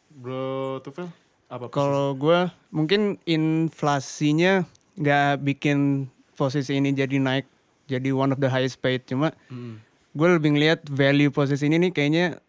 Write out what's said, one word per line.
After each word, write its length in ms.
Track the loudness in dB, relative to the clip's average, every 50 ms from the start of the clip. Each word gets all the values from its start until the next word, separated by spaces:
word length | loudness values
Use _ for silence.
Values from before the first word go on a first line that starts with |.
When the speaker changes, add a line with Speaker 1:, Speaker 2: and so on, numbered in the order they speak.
| _ _ -20
Speaker 1:
Bro 320 | -16 -12 -10 -8 -8 -6 -6 -6 -6 -6 -6 -8 -8 -12
Tufel, 240 | -14 -12 -12 -12 -12 -14 _ _ _ _ _ _ _
apa 160 | -12 -12 -12
posisi? 80 | -6 -2
Speaker 2:
Kalau 400 | -2 0 0 0 0 0 -2 -2
gue 280 | -2 2 2 2 2 2 0 -4 _ _ _
mungkin 480 | -4 -2 0 0 2 0 0 0 -2 -4 _ -2 0 0 2 0 2 0 0 -2
inflasinya 920 | -2 -2 -2 0 0 0 -2 -6 -6 -2 0 0 2 4 4 4 2 2 0 -2 _ _ _ _ -12
nggak 460 | -4 -2 0 2 2 2 2 0 0 -2
bikin 680 | -4 -4 -2 -2 0 0 0 0 0 -2 -2 -4 -8 -12 _ _ _ _
posisi 380 | -4 -4 -2 -2 -2 -4 -2 -2
ini 180 | 0 0 0 0
jadi 240 | 0 -2 0 0
naik, 280 | 0 0 0 0 -2 -4 -6 _ _ _ _ _ _ _
jadi 240 | -6 -6 -4 -2 -2
one 180 | 0 0 0 0
of 120 | 0 0
the 80 | 0 0
highest 320 | 0 0 -2 -2 -4 -4
paid. 240 | -2 -2 -2 -2 -4
Cuma 280 | -6 -4 -2 -2 -2 -4 -6 _
Speaker 1:
Hmm. 340 | _ -16 -14 -14 -14 -16 -16 -20 _ _ _ _ _ _
Speaker 2:
gue 160 | 0 2 4
lebih 220 | 4 4 4 2 4
ngeliat 320 | 4 4 4 2 0 -2
value 420 | -8 0 2 2 4 4 4 4 2
posisi 380 | 2 0 0 0 0 0 0
ini 100 | 0 2 2
nih 140 | 2 2 0
kayaknya 340 | 0 0 0 2 2 0 0 -2 -6 _